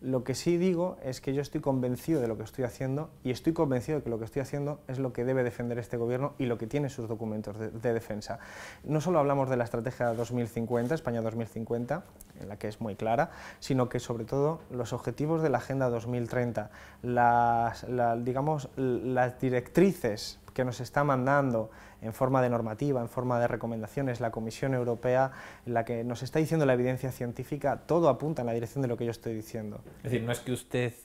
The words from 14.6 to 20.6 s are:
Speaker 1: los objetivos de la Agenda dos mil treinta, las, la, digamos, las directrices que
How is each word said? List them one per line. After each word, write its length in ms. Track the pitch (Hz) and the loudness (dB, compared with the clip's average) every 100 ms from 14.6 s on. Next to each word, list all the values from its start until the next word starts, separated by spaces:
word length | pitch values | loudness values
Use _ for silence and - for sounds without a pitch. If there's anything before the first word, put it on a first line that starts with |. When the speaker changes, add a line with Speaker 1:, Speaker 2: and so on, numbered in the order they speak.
| - | -6
Speaker 1:
los 220 | 123 113 | -6 -4
objetivos 500 | 123 - 117 151 165 | -4 -4 -2 0 2
de 80 | 156 | 2
la 80 | 120 | 2
Agenda 300 | - 135 127 | 0 0 2
dos 180 | 117 113 | 0 -2
mil 220 | 123 117 | -2 0
treinta, 420 | 123 120 107 107 - - - | 0 0 -2 -6 -10 -20 -10
las, 800 | 123 120 120 120 117 117 117 - | 0 4 6 8 6 4 2 -2
la, 320 | - 123 117 117 | -4 2 2 2
digamos, 520 | 123 127 147 151 131 - | 0 0 0 0 -4 -2
las 640 | 131 117 120 127 123 - | 0 0 0 2 2 2
directrices 1000 | 131 123 - - 190 - 120 107 - - - | 2 2 2 6 6 4 -2 -2 -6 -12 -8
que 100 | - | -2